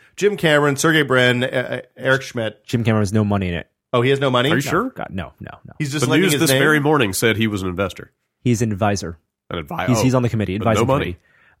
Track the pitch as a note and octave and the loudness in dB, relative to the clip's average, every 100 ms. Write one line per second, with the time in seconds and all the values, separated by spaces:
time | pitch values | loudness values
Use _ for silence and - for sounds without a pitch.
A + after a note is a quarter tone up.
0 | _ - G3+ G3 E3 D3 D3 C#3 E3 D#3+ | _ -2 -2 0 2 4 2 2 2 2
1 | C#3 B2+ B2 B2 B2+ C3 B2 B2 - - | 2 4 4 2 -2 -4 -4 -8 -10 -6
2 | C3 C3 - B2 A2 - - A#2+ A2+ A2 | 0 0 -2 -6 -6 -8 -4 -2 0 0
3 | G2+ A2 G#2 G2+ F#2 E2+ - _ _ B2 | 2 0 2 0 -2 -6 -10 _ _ 0
4 | B2+ C#3 C3+ B2 C3 A#2+ C#3 E3+ B3+ - | 2 0 0 0 2 0 0 -2 -4 -8
5 | - F#2 D2+ - - - - - C#3 D3 | -10 -10 -10 -14 -18 -18 -16 -8 -6 -2
6 | B2 D#3 F#3 C#3+ D#3+ C3 C#3+ D3+ C#3+ D3+ | 0 2 2 2 2 4 4 2 2 2
7 | G#2+ F#2 A2+ G#2 A2+ G#2 F#2+ F2 F#2+ - | 2 0 0 2 0 -2 -4 -4 -4 -8
8 | F2 _ _ _ B2+ A2+ A#2 G2 A2+ G2+ | -18 _ _ _ -2 0 0 0 0 0
9 | E2 E2 _ _ - E2+ D#2 E2 F2+ A#2 | -4 -12 _ _ -10 -10 -8 -4 0 2
10 | B2+ B2+ A#2+ A2 F#2+ F#2+ G2+ A2 B2 C3+ | 2 2 0 -2 -4 -2 0 2 2 0
11 | F2 F2 _ _ _ _ | -2 -8 _ _ _ _